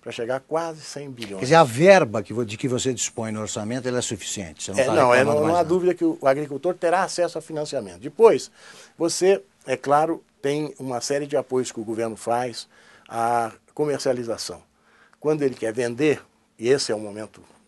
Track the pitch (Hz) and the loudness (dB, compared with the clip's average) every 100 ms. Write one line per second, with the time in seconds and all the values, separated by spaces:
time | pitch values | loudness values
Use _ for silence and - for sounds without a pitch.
0 | 120 113 117 131 _ 156 165 160 143 143 | -12 -10 -6 -6 _ -6 -6 -10 -14 -14
1 | 143 123 104 98 127 160 147 113 180 190 | -14 -14 -12 -6 4 6 6 4 8 8
2 | 135 110 98 107 113 110 135 123 123 120 | 6 -2 -6 -6 -6 -4 -4 -2 -2 -4
3 | - - 110 107 107 - 107 127 127 123 | -6 -6 -6 -6 -6 -6 -6 -6 -2 -2
4 | 120 104 - - 85 76 - 101 127 151 | -4 -8 -8 -10 -10 -12 -6 0 2 4
5 | 127 123 139 147 156 175 156 180 180 180 | 6 6 6 2 2 2 2 2 2 0
6 | 165 - 135 139 147 139 175 - 170 175 | -2 0 0 0 -2 -4 -4 -2 0 0
7 | 175 - 170 165 - 156 151 139 101 87 | 0 -2 -4 -4 -8 -8 -6 -6 -8 -12
8 | 127 - 220 139 - _ - - - - | -14 6 6 6 -2 _ -20 -20 -20 -4
9 | 165 - 185 196 - _ - 127 131 143 | -4 2 2 2 -2 _ -6 -4 2 2
10 | 160 165 _ _ 139 147 151 - 131 120 | 4 -2 _ _ -4 -2 -6 -8 -8 -6
11 | - 139 147 143 123 127 123 - 110 110 | -2 -4 0 -2 0 -2 -2 -6 -8 -4
12 | 113 107 - 117 123 113 - _ - - | -4 -6 -2 -2 -2 -8 -16 _ -20 -20
13 | _ 113 117 117 113 113 _ - 151 135 | _ -2 0 0 -2 -8 _ -6 -4 -2
14 | 139 127 117 104 - 90 _ _ _ _ | -2 -2 -4 -8 -8 -14 _ _ _ _
15 | _ _ 147 151 139 120 110 110 120 120 | _ _ -2 0 -2 -2 -6 -2 -4 0
16 | 151 139 - _ _ _ 113 139 - 107 | 0 0 -4 _ _ _ 0 2 0 -4
17 | 104 101 107 92 92 _ | -6 -12 -14 -18 -20 _